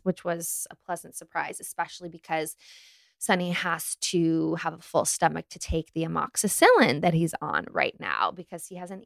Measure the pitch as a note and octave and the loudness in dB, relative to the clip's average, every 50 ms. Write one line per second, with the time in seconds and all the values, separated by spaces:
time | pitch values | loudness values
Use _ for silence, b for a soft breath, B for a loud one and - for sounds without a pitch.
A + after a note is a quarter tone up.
0 | - F#3 F3 - - F3 E3+ E3+ E3+ - - - - - - - _ - F3 E3 | -2 -2 -2 -2 -2 -6 -4 -4 -6 -6 -8 -8 -8 -10 -14 -12 _ -8 -8 -8
1 | - E3+ - - E3+ E3 - D#3+ D3 - - - F3 - - - E3+ - - - | -8 -12 -16 -16 -14 -8 -6 -6 -6 -6 -8 -12 -14 -10 -8 -8 -8 -8 -10 -14
2 | F3+ E3+ E3+ E3 - - D#3+ D#3+ D#3 D#3+ - _ b b b b b b b b | -14 -14 -14 -14 -8 -4 -4 -4 -4 -4 -8 _ b b b b b b b b
3 | b b b b - - G3 F3+ F3+ F3 F3 - - F3 E3 D#3+ - - - - | b b b b 0 2 2 2 2 0 -2 -2 -2 -2 -2 -4 -4 -8 -8 -6
4 | - - - E3+ E3 E3 D#3+ D#3+ D#3+ D#3 E3 E3 - D#3+ D#3+ E3 - - - C#3+ | -4 0 2 2 4 4 4 2 0 0 -2 -2 -4 -4 -6 -8 -6 -2 0 2
5 | - - - - F3 D#3 D#3 D#3+ - - - - - - - E3 D#3 - - E3 | 2 2 2 2 2 2 2 0 -8 -10 -14 -10 -6 -4 -2 -2 -4 -4 -4 -4
6 | D#3+ E3 E3 D#3+ - - - - - F#3+ - - E4 A#4 B4+ F#4+ A#3 - C3+ D3 | -4 -2 -2 -4 -4 -4 -2 -2 -2 0 4 6 8 8 10 8 8 6 4 2
7 | F3 F3 D#3+ E3 E3+ D#3+ - - D3+ - D2+ D2+ - - - - C#2 - - - | 2 2 4 4 2 0 -2 -4 -6 -4 -4 -4 -4 -4 -2 0 0 0 -2 -6
8 | - F#2 B1+ - G2 E2 - F3+ E3+ - F3 E3+ - - F#3 F3+ F3+ F3 G3 F#3+ | -6 -4 -2 -2 -2 -2 -4 -6 -12 -14 -14 -14 -14 -12 -14 -12 -12 -12 -12 -12
9 | - | -10